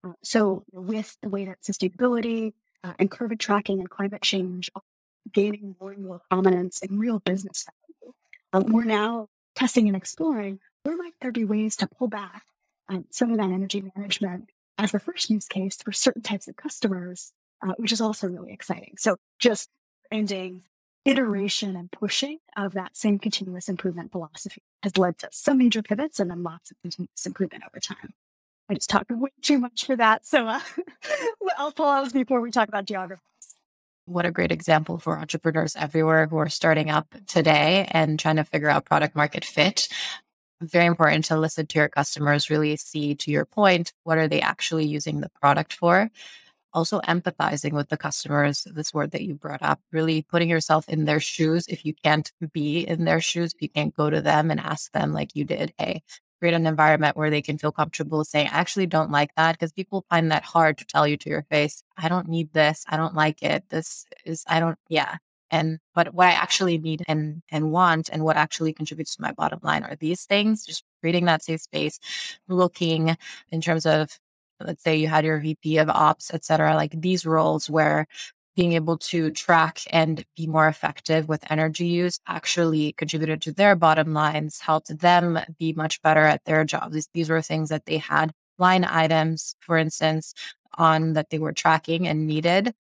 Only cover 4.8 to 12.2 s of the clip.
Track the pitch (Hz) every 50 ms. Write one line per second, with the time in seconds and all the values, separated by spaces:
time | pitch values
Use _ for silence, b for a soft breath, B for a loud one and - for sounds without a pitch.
4.8 | _ _ _ _ _ _ _ _ _ 208 _ 208 202 208 208 208 208 196 185 _
5.8 | 190 196 196 202 196 185 180 175 _ _ 185 185 190 190 185 180 180 185 - -
6.8 | - 196 196 202 214 240 226 208 _ - 185 190 190 202 - - - - _ _
7.8 | _ _ 330 _ - - - _ _ _ - _ _ _ - 190 196 220 220 226
8.8 | 233 226 220 208 208 220 233 233 220 - _ _ _ _ _ - 262 240 - 254
9.8 | 220 208 196 190 - - - _ 320 320 294 226 208 196 196 190 _ _ _ _
10.8 | _ 277 330 349 349 339 330 _ - 254 226 240 226 196 214 214 214 220 - -
11.8 | 202 - _ _ 254 233 208 208